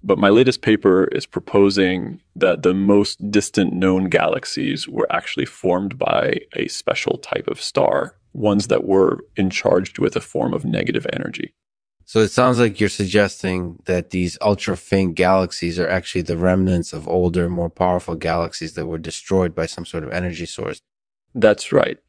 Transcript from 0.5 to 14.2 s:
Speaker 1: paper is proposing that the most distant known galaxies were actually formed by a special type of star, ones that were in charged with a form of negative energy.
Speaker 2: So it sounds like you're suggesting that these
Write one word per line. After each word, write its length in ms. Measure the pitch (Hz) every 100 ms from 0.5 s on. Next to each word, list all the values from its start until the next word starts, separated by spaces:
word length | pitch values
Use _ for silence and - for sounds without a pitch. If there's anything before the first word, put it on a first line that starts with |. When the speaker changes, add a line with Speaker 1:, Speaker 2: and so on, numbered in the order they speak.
| -
Speaker 1:
paper 440 | - 110 101 92
is 200 | - -
proposing 960 | - - - 101 101 98 95 92 - - _
that 260 | 92 95 82
the 120 | 90
most 580 | 92 98 101 104 - 101
distant 420 | 104 - - 95
known 360 | 90 95 92 95
galaxies 800 | 85 80 - - - - - -
were 240 | - -
actually 340 | - - -
formed 520 | 65 - 92 90 98 127
by 440 | - - - - -
a 120 | - -
special 500 | - - - - -
type 300 | - - -
of 140 | -
star, 560 | - - - - - _ _
ones 340 | - 104 101 101
that 160 | -
were 400 | 92 98 92 - - -
in 120 | 95
charged 480 | - - 90 95 -
with 180 | - -
a 40 |
form 320 | - - 62
of 120 | -
negative 420 | - 57 - - -
energy. 400 | - - - - _ _ _ _ _ _
Speaker 2:
So 100 | 110
it 120 | 107
sounds 260 | - 127 120
like 220 | 117 98
you're 80 | 101
suggesting 920 | - 95 104 98 - 95 92 90 85
that 280 | - 90 85
these 260 | 95